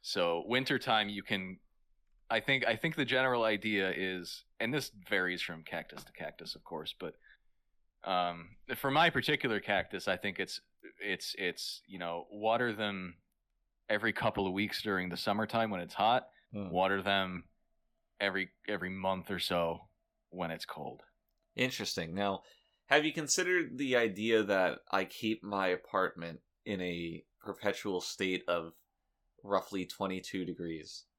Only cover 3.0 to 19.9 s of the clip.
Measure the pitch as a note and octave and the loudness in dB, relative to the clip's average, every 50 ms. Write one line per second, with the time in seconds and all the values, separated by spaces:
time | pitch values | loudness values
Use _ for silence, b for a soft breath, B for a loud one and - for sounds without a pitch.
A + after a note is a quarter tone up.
3 | D3 B2 C3 B2+ C3 C3 B2 A#2+ A2+ A2 G#2+ G2+ G2+ A2 G#2+ G2 F#2+ F#2+ F2+ D2 | 0 2 2 4 4 4 4 4 4 2 2 2 0 0 2 2 2 2 0 -2
4 | F#2+ F#2 F#2 F2+ E2+ - - - - _ _ _ A2 A2+ C#3 D3 - - - G#2 | -2 -2 -4 -4 -6 -10 -12 -14 -16 _ _ _ -4 -2 0 -2 -4 -4 -12 -16
5 | F#2 - G#2+ F#2+ F#2 F2+ F2+ F2 - - E2+ D#2+ E2 - - E2 - - - - | -4 0 2 2 2 2 0 -2 -4 -6 -6 -10 -8 -6 -6 -6 -6 -8 -14 -16
6 | - - - - - - - - E2 - - - - - E2+ D#2 D2+ - - _ | -16 -16 -12 -10 -10 -10 -10 -10 -12 -10 -12 -12 -10 -10 -8 -8 -6 -8 -8 _
7 | F2+ E2 - _ b b b b b _ _ _ _ _ _ _ _ _ _ _ | -8 -10 -10 _ b b b b b _ _ _ _ _ _ _ _ _ _ _
8 | - - F#2+ F2+ F2+ F2 F2 E2+ E2+ F2 - - - - B2+ - - C#3 C3+ D3+ | -4 0 2 2 2 0 -2 -6 -12 -16 -18 -20 -8 -8 -8 -2 0 2 4 6
9 | E3+ E3+ - C3+ A2+ - D3+ C#3+ - C3 A2 G2+ - - G#2 F#2+ F2+ - - F#2 | 4 6 4 2 0 2 0 2 2 0 0 0 2 2 2 2 2 0 -6 -6
10 | - - F#2 F2+ - G2+ F#2 - F#2+ - - - _ _ _ _ - - - _ | -2 -2 -2 0 -2 -6 -4 -4 -6 -6 -6 -12 _ _ _ _ -20 -20 -18 _
11 | G2 G#2 F#2+ F2+ - - - - G2 F2 E2+ - - - - - _ - F#2+ F#2 | -4 -4 -4 -4 -4 -8 -6 -2 -2 -2 -2 -4 -8 -10 -10 -10 _ -14 -10 -6
12 | F2 E2+ E2+ E2+ - - G#2 G#2 G#2 A2 A2+ A#2+ B2 A#2+ G#2+ G#2 A2 G#2 G2+ F#2+ | -4 -4 -4 -4 -6 -10 -10 -2 2 2 4 4 2 0 0 0 -2 -2 -2 -4
13 | F#2 F2+ E2 _ _ _ _ _ _ _ _ _ _ _ _ _ _ - G#2+ G#2+ | -6 -8 -12 _ _ _ _ _ _ _ _ _ _ _ _ _ _ 0 0 2
14 | A2+ A2+ G#2 - - A2+ - - G2 F#2+ F2+ G2 G#2+ G2+ - - - G#2+ G2 F#2 | 2 0 0 2 0 0 2 2 0 0 2 0 -2 -2 -2 -4 -2 0 0 0
15 | F2+ F2+ F2 - - A2 G2+ G#2 A2 G2+ - A2+ A2+ A2 G#2 F2+ F2 F2 - - | 0 -2 -4 -2 0 0 2 0 0 0 2 0 0 2 0 -4 -6 -6 -2 2
16 | G2+ A2 A#2+ B2+ - - b b b b - G#2 G2+ F#2 E2 F2 F#2 F#2+ G2 G2 | 4 4 4 4 2 -4 b b b b -10 -8 -6 -2 2 2 4 4 4 2
17 | F#2 G2+ G2 G2 F#2+ F#2 F2+ F2 E2 - _ _ _ _ _ _ _ _ _ _ | 2 2 2 2 2 0 -4 -8 -10 -14 _ _ _ _ _ _ _ _ _ _
18 | _ _ _ _ G#2 G2+ F#2 F#2+ F#2+ F2+ _ _ _ - G#2+ G2 F#2 F#2 F#2+ F#2+ | _ _ _ _ 0 0 0 0 -4 -4 _ _ _ -4 -4 -2 -2 -4 -4 -2
19 | F#2 F#2+ F#2+ F#2 F2 - G2 F2+ - - F#2 F2 E2+ E2 E2 - - - | 0 0 0 0 -2 -4 -4 -2 -2 0 2 2 2 2 0 -4 -8 -20